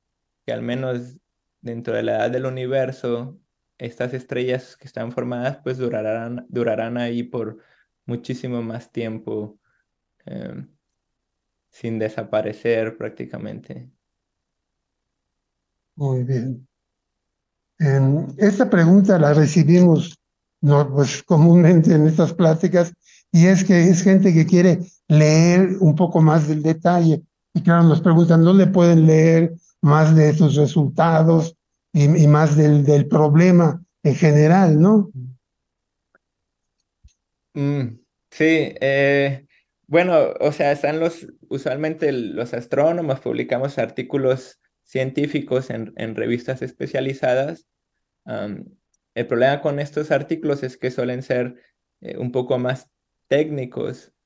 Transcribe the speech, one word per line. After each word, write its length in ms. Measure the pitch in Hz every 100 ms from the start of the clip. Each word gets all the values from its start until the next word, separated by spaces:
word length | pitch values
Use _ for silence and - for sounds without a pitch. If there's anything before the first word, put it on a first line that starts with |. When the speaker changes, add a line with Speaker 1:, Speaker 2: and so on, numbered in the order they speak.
| _ _ _ _
Speaker 1:
que 80 | -
al 100 | 117
menos 540 | 117 127 131 123 123 139 _ _ _ _
dentro 340 | 120 117 117
de 80 | 113
la 140 | 113 110
edad 140 | 117
del 140 | 127 131
universo, 920 | 127 127 135 131 131 123 120 139 - _ _ _ _
estas 340 | 117 - 127
estrellas 600 | 127 - 131 127 127 - _
que 120 | 139
están 240 | - 117
formadas, 460 | 127 123 120 127 143
pues, 160 | 151 131
durarán, 680 | 123 113 107 113 117 123 -
durarán 500 | 123 117 110 117 120
ahí 240 | 120 120
por 360 | 120 123 110 - _ _ _ _
muchísimo 580 | - 120 - 127 127 120
más 280 | 113 113 -
tiempo, 680 | 117 113 110 113 107 107 - _ _ _ _ _ _ -
em, 420 | - 50 - - _ _ _ _ _ _ _ _ _ _
sin 300 | _ 117 113
desaparecer 960 | 110 117 107 107 107 107 120 110 110 -
prácticamente. 920 | 110 - - - 107 104 - - 127 _ _ _ _ _ _ _ _ _ _ _ _ _ _ _ _ _ _ _ _
Speaker 2:
Muy 300 | - 139 127
bien. 420 | 123 127 131 123 - _ _ _ _ _ _ _ _ _ _ _
Em, 480 | 147 139 135 147 - -
esta 300 | 208 208 254
pregunta 500 | 180 165 196 196 180
la 140 | 147
recibimos, 840 | 151 151 175 151 175 180 156 - - _ _ _ _
no, 320 | 143 143 139
pues, 300 | 139 135 -
comúnmente 720 | - 160 170 175 165 175 156
en 120 | 156 156
estas 280 | 156 160
pláticas, 580 | 165 160 160 180 175 170 - _ _ _
y 140 | 170 180
es 180 | 190
que 240 | 190 175 175
es 140 | 170
gente 320 | 196 190 196
que 120 | 165 160
quiere 340 | 175 180 175 175 _ -
leer 680 | 151 151 160 170 180 190 190
un 140 | 165
poco 260 | 151 175 165
más 280 | 156 160 151
del 140 | 156
detalle. 600 | 156 160 175 175 165 151 - _ _
Y 80 | 175
claro, 220 | 175 170
nos 160 | 170 151
preguntan, 440 | 185 165 170 165
¿dónde 220 | 165 196 185
pueden 400 | 190 170 165 156
leer 480 | 156 165 165 170 165 _ _
más 320 | 147 151 156
de 180 | 156 151
sus 220 | 151 151 143
resultados 1000 | 147 160 135 - 165 160 160 165 165 - _ _ _
y, 120 | 151
y 220 | 143 170 147
más 300 | 151 151 147
del, 280 | 151 147
del 240 | 143 147 143
problema 720 | 151 151 156 185 175 165 - - _
en 120 | 147
general, 640 | 127 160 147 151 185 180 151
¿no? 300 | 185 214 180 127 127 - _ _ _ _ _ _ _ _ _ _ _ _ _ _ _ _ _ _ _ _ _
Speaker 1:
Mm, 440 | 147 143 143 117 113 _ _ _
sí, 440 | - 160 160 - -
eh, 640 | 135 139 139 139 139 135 - _ _ _ _
bueno, 280 | 160 180 160 127 -
o 140 | 147
sea, 180 | 147 143
están 280 | 143 147 160
los, 260 | 165 165 - _ _
usualmente 600 | 135 143 139 156 156 156
el, 280 | 127 107 78
los 180 | 120
astrónomos 640 | 120 - 131 156 175 156 135
publicamos 580 | - 117 120 123 139 139
artículos 840 | 117 - 123 139 131 131 - _ _ _
científicos 840 | _ 135 131 131 147 143 - 127 135
en, 220 | 117 107 -
en 180 | 113
revistas 480 | 107 113 120 120 131
especializadas. 1040 | 131 - 127 135 135 135 131 127 143 170 _ _ _ _ _ _
Am, 420 | - 110 104 98 - _ _ _ _
el 120 | 120 117
problema 340 | 120 131 143
con 200 | 156 143
estos 300 | 143 151 151
artículos 520 | 139 - 160 151 139
es 140 | 127 -
que 140 | 127
suelen 320 | 123 123 123
ser, 340 | - 123 123 - _ _ _ _
eh, 160 | 113 -
un 120 | 123
poco 280 | 127 127 127
más 300 | 123 131 - _ _ _ _
técnicos 840 | 139 156 147 123 123 113 123 _ _